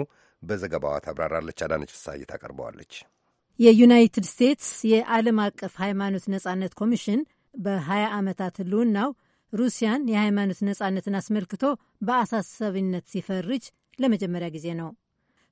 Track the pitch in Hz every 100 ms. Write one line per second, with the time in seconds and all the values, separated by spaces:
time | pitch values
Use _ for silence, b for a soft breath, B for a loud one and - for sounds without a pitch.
0 | 143 b b b 85 104 92 78 76 71
1 | - 78 80 80 80 - 80 78 73 -
2 | - 71 69 - - 65 60 - - -
3 | - _ _ _ _ - 233 226 240 240
4 | 233 - 190 - 247 294 - - 220 220
5 | 240 226 226 220 208 - 190 - 190 196
6 | 196 190 190 190 185 185 190 - 214 240
7 | - 220 302 _ _ 277 196 196 147 196
8 | 214 208 196 180 185 - 180 202 240 202
9 | 254 269 _ _ _ 208 247 - 220 247
10 | 269 214 214 202 202 180 202 202 196 190
11 | 185 196 - 214 180 202 269 269 _ _
12 | 202 247 220 226 - - 214 190 190 180
13 | - 196 - 190 175 262 - - _ -
14 | 254 208 190 175 170 156 160 165 165 -
15 | _ _ _ _ _